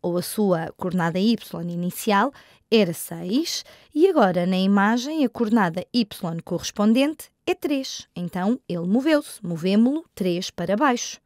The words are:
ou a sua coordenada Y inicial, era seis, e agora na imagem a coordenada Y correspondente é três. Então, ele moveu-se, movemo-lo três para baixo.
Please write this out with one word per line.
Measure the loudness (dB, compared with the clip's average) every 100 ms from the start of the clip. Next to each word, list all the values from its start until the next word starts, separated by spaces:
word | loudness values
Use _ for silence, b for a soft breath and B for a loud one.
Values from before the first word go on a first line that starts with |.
ou | -2 -4
a |
sua | -4 -2 2 2 -2 -8
coordenada | -4 0 0 2
Y | 2 0 -4 -10 -6
inicial, | -4 -6 -4 0 2 2 B B B _
era | 2 2
seis, | 0 -10 -10 -2 -2 -2 -6 -10 B B
e | 2 4
agora | 6 4 4 0
na | 2
imagem | 4 4 4 2 -2 0
a | -2
coordenada | 0 0 2 2 -2 -4
Y | -2 -2 -4 -8 -8
correspondente | -6 -6 -6 0 2 4 2 -2 -14 _
é | -6
três. | -4 -2 -4 -4 -12 -14
Então, | -10 -8 -4 -2 -2 _
ele | -6 0
moveu-se, | 0 4 2 0 -12
movemo-lo | -10 -4 0 4 4 2 -8
três | -6 -2 -2 -6
para | -8 -4 0
baixo. | 2 0 -4 -12